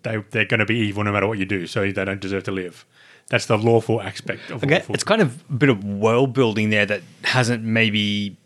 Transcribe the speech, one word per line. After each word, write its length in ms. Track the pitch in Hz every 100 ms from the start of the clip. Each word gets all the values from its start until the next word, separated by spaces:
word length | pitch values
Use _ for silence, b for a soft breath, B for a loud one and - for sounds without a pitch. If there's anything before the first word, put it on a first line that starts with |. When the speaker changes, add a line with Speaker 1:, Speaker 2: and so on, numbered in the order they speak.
Speaker 1:
They, 140 | 120 110 -
they're 140 | 113
gonna 200 | 107 117 107
be 100 | 117
evil 260 | 107 98
no 80 | 104
matter 140 | 101 98
what 100 | 110
you 60 |
do, 200 | 95 98 85
so 240 | 117 98
they 120 | 98
don't 160 | 95 98
deserve 220 | 98 98
to 80 | 95
live." 340 | 95 90 - _ b b b -
That's 160 | 117 -
the 100 | 110
lawful 440 | 113 117 110 113
aspect 500 | 104 - - 104 -
of 120 | 120
Speaker 2:
Okay, 120 | 143
Speaker 1:
lawful 180 | 165 -
Speaker 2:
it's 80 | -
Speaker 1:
good. 60 | -
Speaker 2:
kind 120 | 220
of 220 | 156 120 -
a 40 |
bit 160 | 123 143
of 140 | 104
world 500 | 101 101 110 117 135
building 360 | 127 117 107 107
there 160 | 107
that 160 | 104 101 - -
hasn't 400 | - 127 120 120
maybe 720 | 110 113 113 104 104 104 101 -